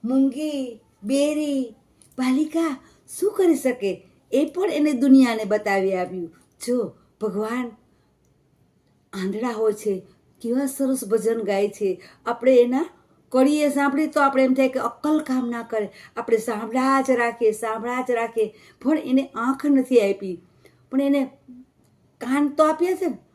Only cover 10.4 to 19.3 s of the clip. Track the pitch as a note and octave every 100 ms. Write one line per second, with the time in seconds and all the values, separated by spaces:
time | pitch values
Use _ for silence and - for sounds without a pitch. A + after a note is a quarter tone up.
10.4 | A3+ B3+ C#4 C4+ C4+ C4 G3+ A3 G3+ A3+
11.4 | G3+ G3 G3+ - G3 F3+ - _ - A#3
12.4 | B3 B3+ A#3+ B3+ F4+ _ _ _ _ B3+
13.4 | C4+ D4+ D4 C#4 C#4 C#4 D4+ D4+ C#4 C4
14.4 | C4 C4 C4 C4 A#3 - D4 D4+ D4+ B3+
15.4 | A#3+ A#3 A3 A3 G3+ - - - A#3+ A3+
16.4 | A3 G#3+ A3 B3 C4 C4+ C4 B3 A#3 A3+
17.4 | A3 G#3+ A3+ A3+ A#3+ B3 B3 A#3 A3+ A3+
18.4 | G#3+ - - _ B3 D#4 C4 C4 C4+